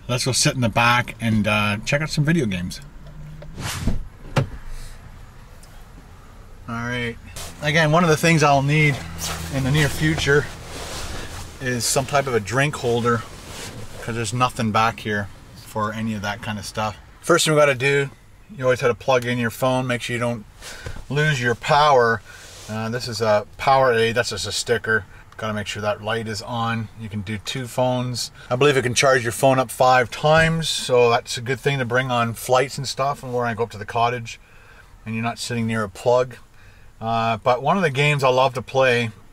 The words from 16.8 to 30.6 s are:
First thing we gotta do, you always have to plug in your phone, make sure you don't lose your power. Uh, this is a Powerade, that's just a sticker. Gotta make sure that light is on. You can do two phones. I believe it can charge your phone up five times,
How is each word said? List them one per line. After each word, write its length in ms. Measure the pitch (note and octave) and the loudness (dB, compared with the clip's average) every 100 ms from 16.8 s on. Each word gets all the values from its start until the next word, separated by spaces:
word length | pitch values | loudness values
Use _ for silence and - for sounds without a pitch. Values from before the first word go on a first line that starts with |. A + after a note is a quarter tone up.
| G#2+ G2 - - | -4 -6 -18 -18
First 240 | - E3 D#3 | 2 2 4
thing 100 | D3+ | 6
we 40 | |
gotta 140 | D3 | 4
do, 380 | B2+ C#3 C#3+ C#3 - - - - G#3 | 4 2 2 0 -8 -20 -20 -20 -2
you 80 | |
always 180 | B2+ B2 | 0 2
have 100 | B2+ | 2
to 40 | A2+ | 0
plug 300 | - B2+ A#2+ | 2 2 2
in 120 | B2 | -2
your 100 | A#2 | -2
phone, 380 | - C3 B2+ B2+ | 0 0 0 -2
make 140 | A#2+ | -4
sure 120 | - | -4
you 60 | A#2+ | -4
don't 260 | A#2+ A#2+ - - - - - - - | -2 -4 -10 -18 -16 -14 -12 -12 -4
lose 320 | C#3+ D3+ C#3+ | 0 2 2
your 140 | A#2+ A2+ | 0 -2
power. 640 | - D3 D3+ C3+ A#2 A2+ - - - - - | 2 4 6 6 4 2 -4 -20 -20 -18 -10
Uh, 200 | A2 A2 | -6 -4
this 180 | A#2+ A#2+ | -4 -6
is 140 | A2+ | -2
a 260 | A2+ G#2 - - | 2 2 0 -4
Powerade, 560 | - C3+ C3 A2+ A2+ | 2 4 4 4 2
that's 160 | A2+ A2+ | 2 -2
just 160 | G2+ G#2 | -4 -6
a 60 | |
sticker. 540 | - - A2+ - A2 F#2+ - - - | -6 -2 -2 0 -2 -2 -18 -20 -8
Gotta 160 | A2 | -6
make 120 | G#2+ G2 | -6 -6
sure 160 | G#2+ | -4
that 220 | G#2 G2+ | -4 -4
light 240 | G#2 A2+ A2 | -4 -4 -4
is 160 | G#2+ | -8
on. 460 | - A#2+ A2+ A2+ A2 - | -8 -4 -2 -2 -6 -12
You 100 | A2+ | -10
can 120 | G#2 | -10
do 180 | G2+ G#2+ | -8 -8
two 260 | - C3+ B2 | -8 -8 -8
phones. 640 | - B2+ B2+ B2 A#2+ - - - | -2 0 0 -4 -6 -8 -10 -6
I 40 | B2 | 2
believe 220 | D3 C3+ | 4 4
it 60 | |
can 100 | A#2+ | 2
charge 300 | A2+ C#3+ C3 | 2 4 4
your 80 | A#2 | 0
phone 260 | - C3+ C3 | 2 2 4
up 140 | B2+ | 0
five 400 | - B2+ C3 A#2+ | 2 6 6 4
times, 560 | - D3+ D#3+ D#3+ E3 | 0 4 6 4 2